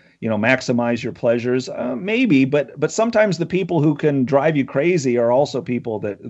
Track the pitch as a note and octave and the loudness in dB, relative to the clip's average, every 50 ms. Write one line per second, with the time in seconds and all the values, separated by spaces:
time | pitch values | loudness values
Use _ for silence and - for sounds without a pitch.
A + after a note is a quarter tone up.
0 | _ _ _ _ - A2+ A2 G#2 G#2+ A#2+ C3 C3 - - B2 A#2+ A#2+ A#2+ A#2+ A2+ | _ _ _ _ -4 -2 -2 0 2 2 0 0 0 -2 0 0 0 0 -2 -2
1 | B2+ A#2+ - - - A#2+ A#2 A#2+ A2+ B2 B2 C3 B2+ - - - - B2 - A#3+ | -4 -8 -8 -2 0 0 0 0 0 0 -2 -2 -2 -6 -8 -8 -6 -6 -6 -6
2 | F3+ G3+ A3 A#3+ C4 A3 D#3 C3 C3+ C3 C#3+ D3 C#3 - - C#3 C#3+ D3+ - - | -4 -4 0 0 2 4 4 4 4 4 2 0 -2 -2 -4 -4 -4 -4 0 0
3 | A3 A#3 A3+ G#3+ G#3+ G#3 E3+ D#3 E3+ D#3 F#3 F#3 F#3+ E3+ F3 E3 C#3+ D#3 D3 - | -2 2 2 2 2 2 2 -2 -4 -2 -2 -2 -2 0 0 2 2 2 0 2
4 | - D3+ C#3+ C#3 B2+ A#2+ C3+ C#3 C3+ E3 D#3+ C#3+ B2+ - - C#3+ D3 F3 F#3 F3 | 0 0 2 2 0 2 2 2 4 4 2 0 -2 0 -2 0 0 2 0 2
5 | - C3 A#2+ A#2+ A#2 A#2 A#2+ C3 D3 - - B2+ - - B2 A#2 A2+ A#2+ A2 G#2 | 0 0 2 2 2 2 4 2 2 0 -2 -6 -4 -4 -6 -4 -4 -6 -6 -6
6 | A2 G#2 G2 - - A2+ | -6 -8 -8 -8 -10 -8